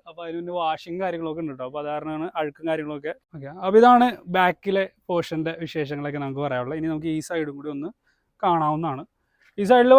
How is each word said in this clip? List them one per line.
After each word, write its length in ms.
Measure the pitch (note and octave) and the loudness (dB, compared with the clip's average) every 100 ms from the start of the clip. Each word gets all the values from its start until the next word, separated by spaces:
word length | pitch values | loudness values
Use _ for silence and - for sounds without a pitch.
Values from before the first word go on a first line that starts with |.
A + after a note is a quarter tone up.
| - | -16
അപ്പോൾ 160 | E3 | -16
അതിന് 120 | E3+ E3+ | -10 -8
മുന്നേ 140 | F3 | -6
വാഷിങ് 480 | F3 D#3+ D#3 - F3 | -4 -2 -4 -6 -6
കാര്യങ്ങളൊക്കെ 420 | F#3+ E3+ E3 D#3 | -4 -4 -6 -6
ഉണ്ട് 100 | D#3+ | -8
കേട്ടോ. 120 | C3 B2+ | -8 -10
അപ്പോൾ 120 | D3 | -8
അത് 60 | D3 | -6
കാരണമാണ് 380 | D3+ D3+ D#3 E3 | -6 -6 -6 -6
അഴുക്കും 320 | E3+ D#3 C#3 D#3+ | -4 -4 -4 -4
കാര്യങ്ങളൊക്കെ. 420 | D#3+ D3+ D3+ D3 F3 _ | -4 -4 -8 -8 -10 _
ഓക്കെ, 140 | D#3 C3+ E3+ | -16 -16 -10
അപ്പോൾ 140 | F#3+ G#3 | 2 6
ഇതാണ് 260 | A#3 B3 B3 G#3 - F3+ | 8 8 6 0 -4 2
ബാക്കിലെ 480 | F3+ F3 G3 G3 F#3+ - - | 2 0 -2 -2 -2 -6 -4
പോർഷൻ്റെ 480 | F3 D#3+ D#3+ D#3+ E3 | -2 -2 -4 -6 -6
വിശേഷങ്ങളൊക്കെ 600 | E3 D#3+ C#3+ D3 C#3+ C#3+ | -8 -6 -4 -4 -6 -6
നമുക്ക് 180 | C#3 C3+ | -6 -4
പറയാനുള്ളത്. 340 | C#3+ B2+ B2 D#3+ | -4 -4 -4 -4
ഇനി 80 | D#3+ | -4
നമുക്ക് 180 | D#3 D#3+ D#3 | -4 -4 -4
ഈ 40 | D3+ | -4
സൈഡും 280 | E3+ D3+ C#3+ | -4 -6 -8
കൂടി 140 | D3 | -10
ഒന്ന് 160 | C#3+ D#3 - _ _ _ _ | -8 -10 -12 _ _ _ _
കാണാവുന്നതാണ്. 600 | G3 E3+ D3+ D#3 E3 C3+ - _ _ _ _ - | 0 2 2 0 -2 -6 -10 _ _ _ _ -4
ഈ 60 | G3 | 4
സൈഡിൽ 220 | B3 B3 | 6 10